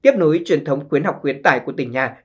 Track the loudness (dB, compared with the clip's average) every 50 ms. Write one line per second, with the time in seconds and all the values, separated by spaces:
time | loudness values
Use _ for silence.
0 | 6 4 4 6 2 2 2 0 0 0 -2 -2 0 -4 -4 -6 -4 -2 -2 -2
1 | -2 -2 -6 -4 -6 -6 -6 2 2 2 2 2 -2 -8 -8 -8 -8 -6 -4 -4
2 | -4 -4 -6 -14